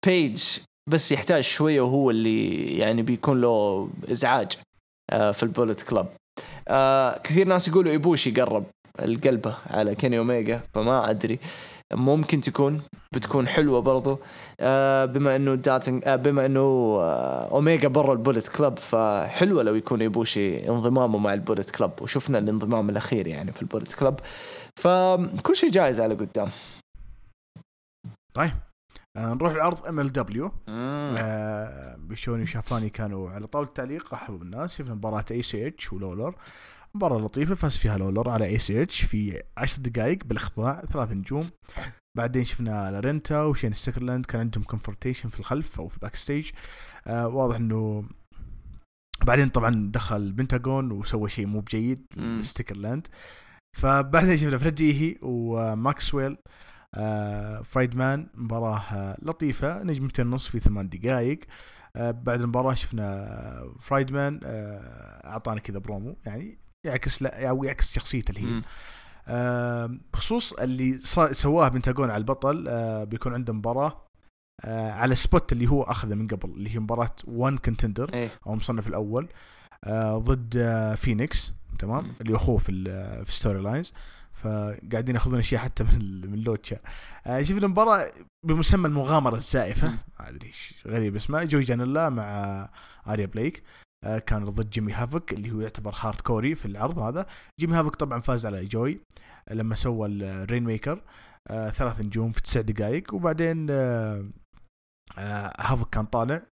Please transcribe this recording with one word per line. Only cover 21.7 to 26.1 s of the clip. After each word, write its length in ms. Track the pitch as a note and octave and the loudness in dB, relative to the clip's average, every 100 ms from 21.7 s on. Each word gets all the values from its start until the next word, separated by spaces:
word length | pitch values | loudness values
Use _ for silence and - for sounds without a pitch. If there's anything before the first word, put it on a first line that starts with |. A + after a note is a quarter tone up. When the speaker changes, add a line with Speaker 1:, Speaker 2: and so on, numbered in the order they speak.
| - G2+ - | 0 0 0
Speaker 1:
وشفنا 360 | - C#3+ - B2 | -4 -4 0 0
الانضمام 520 | G#2 G#2+ G#2+ A#2 G#2 | 2 0 0 2 2
الأخير 380 | G2+ - A#2 F2 | 0 0 -2 -2
يعني 240 | D2+ F#2 | -4 -8
في 100 | - | -8
البوليت 320 | - A2 A2+ | -6 -6 -6
كلاب، 260 | - C3+ C#3 - - - - - - | 0 2 2 -8 -14 -14 -16 -18 2
فكل 800 | F3 F3+ F#3 F#3 F3 - - F#4 | 4 6 6 4 2 -2 2 4
شيء 160 | E4+ | 6
جايز 300 | G3 D3+ A2+ | 6 4 4
على 120 | A2 | 2